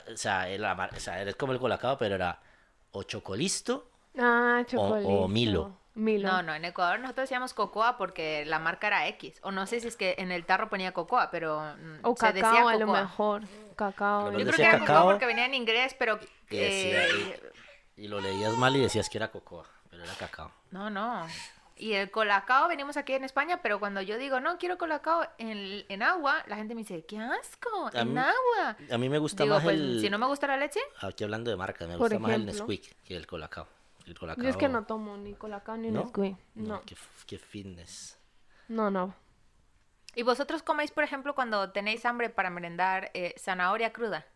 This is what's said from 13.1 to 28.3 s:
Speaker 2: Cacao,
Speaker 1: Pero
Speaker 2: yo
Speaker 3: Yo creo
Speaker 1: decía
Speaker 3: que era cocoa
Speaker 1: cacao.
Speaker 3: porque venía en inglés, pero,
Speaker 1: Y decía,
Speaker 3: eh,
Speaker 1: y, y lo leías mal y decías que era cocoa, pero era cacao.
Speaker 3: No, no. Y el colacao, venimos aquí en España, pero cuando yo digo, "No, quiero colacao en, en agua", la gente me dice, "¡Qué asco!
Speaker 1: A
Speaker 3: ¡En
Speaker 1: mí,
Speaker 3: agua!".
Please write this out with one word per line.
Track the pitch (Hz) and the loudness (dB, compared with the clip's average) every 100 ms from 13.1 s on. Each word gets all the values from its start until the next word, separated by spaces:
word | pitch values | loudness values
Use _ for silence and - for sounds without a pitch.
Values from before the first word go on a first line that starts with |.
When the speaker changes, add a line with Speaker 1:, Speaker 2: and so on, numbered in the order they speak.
| - 208 208 202 208 214 - | 0 0 0 -4 -16 -16 -6
Speaker 2:
Cacao, | 202 - 202 208 - | -4 0 2 2 0
Speaker 1:
Pero | 202 | 0
Speaker 2:
yo | |
Speaker 3:
Yo | |
creo | - - | 2 6
Speaker 1:
decía | |
Speaker 3:
que | 330 | 8
era | 330 | 8
cocoa | - | 8
Speaker 1:
cacao. | 156 180 | 8 10
Speaker 3:
porque | 202 247 | 8 4
venía | 226 247 | 2 0
en | |
inglés, | 269 226 226 262 - | 0 2 2 2 0
pero, | 233 208 - - - | 0 0 -4 -20 -8
Speaker 1:
Y | 202 | -2
decía, | 202 196 185 180 180 | 0 2 2 2 4
Speaker 3:
eh, | - - - - - - - _ - | 2 -2 -8 -14 -20 -20 -20 _ -16
Speaker 1:
y, | |
y | 104 | -8
lo | 101 | -4
leías | 98 98 107 120 | -4 -2 0 4
mal | 127 139 | 4 6
y | |
decías | 113 110 - | 4 2 -2
que | 107 | -4
era | 110 | -6
cocoa, | 95 - 85 - - _ | -8 -16 -18 -18 -20 _
pero | 87 | -16
era | 85 | -14
cacao. | - 90 - 76 - _ | -10 -10 -10 -16 -18 _
Speaker 3:
No, | 185 208 | -10 -8
no. | 196 226 220 165 165 - - - - | -4 -4 -6 -8 -12 -14 -20 -20 -10
Y | 214 | -2
el | 202 196 | -2 0
colacao, | 220 214 196 196 262 330 | 0 2 2 4 4 4
venimos | 302 285 294 | 2 -4 -6
aquí | 277 | -2
en | 262 | -4
España, | 262 - 311 349 | -2 -2 0 -2
pero | 233 202 | 0 0
cuando | 202 196 | -2 -4
yo | 190 220 | -4 -4
digo, | 269 254 | -2 0
"No, | 302 349 | 0 -2
quiero | 359 359 | -4 -2
colacao | 330 294 320 330 311 - | -2 -2 0 0 0 -6
en, | 226 208 196 202 - | -8 -8 -8 -10 -8
en | 196 | -2
agua", | 262 359 277 311 - | 0 2 2 0 -2
la | 208 | -8
gente | 214 | -8
me | 233 | -8
dice, | 214 175 - | -8 -10 -10
"¡Qué | 214 | -10
asco! | 233 392 - - 480 415 262 | -4 -4 -6 -10 -6 -4 -2
Speaker 1:
A | - | -2
Speaker 3:
¡En | 123 | 0
Speaker 1:
mí, | 247 | 2
Speaker 3:
agua!". | 269 | 2